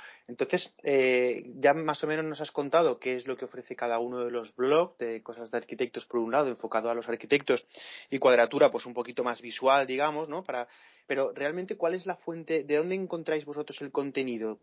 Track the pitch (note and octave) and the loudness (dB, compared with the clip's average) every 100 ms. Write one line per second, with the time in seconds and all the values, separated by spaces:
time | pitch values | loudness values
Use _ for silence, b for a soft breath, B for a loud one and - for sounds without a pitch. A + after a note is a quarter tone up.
0 | B B - B2 C3 F3 - _ C#3+ C#3 | B B -16 -4 0 0 -2 _ 2 4
1 | C3 B2+ B2 A#2 - C3+ C#3 D3+ D#3 D3 | 6 4 4 0 -6 2 4 4 2 -2
2 | D#3 D#3 D#3+ D3 D3+ - C#3 D#3 E3 B2 | -2 -2 -2 -6 -6 -4 2 4 4 2
3 | C3 B2+ B2 B2+ B2+ B2+ - B2 A#2+ A#2 | -2 -4 -4 -8 -8 -12 -14 -6 -2 0
4 | A#2+ B2 A#2+ A#2+ A2+ - B2+ D3+ F#3 - | -2 -4 -4 -4 -8 -2 2 4 2 -2
5 | A#2 A2+ - A#2 A2+ A#2+ - A#2 B2 - | -6 -6 -10 -14 -6 -6 -6 -4 -4 -4
6 | - A#2+ A2+ C3 C#3+ A#2 A2 A2+ A2+ A#2 | -6 -4 0 2 0 -2 -4 -2 -2 -4
7 | A#2+ A#2 A2 C#3+ C#3+ B2 - B B B | -4 -8 0 0 2 0 0 B B B
8 | B C3+ C3 B2 A#2 C#3 D3 A#2+ B2 A#2+ | B 2 6 6 6 6 4 4 -6 -8
9 | A#2+ B2 B2 A#2 A#2+ G#2 C3 C#3 C3 C3 | -6 -4 -2 -4 -8 0 4 4 4 0
10 | D3+ D3+ D#3 D#3 F#3+ B2+ A#2+ b b b | 0 -2 -6 -8 -6 -6 -8 b b b
11 | _ C#3 C3+ B2 C#3 F3 F#3 - E3 F#3 | _ -2 -2 -2 -4 -4 -6 -2 -2 -2
12 | F#3 F3 - E3+ D#3+ D#3+ C#3+ D3 E3+ F#3+ | -4 -8 -8 -10 -2 -2 2 2 2 -2
13 | F#3 E3+ D#3+ D#3 D3 D3 D3 D3 C#3+ - | -4 -6 -2 -4 -4 -8 -8 -8 -6 -4
14 | C#3 C3+ C3 A2+ A2 G#2 | -2 -2 -2 -2 -4 -6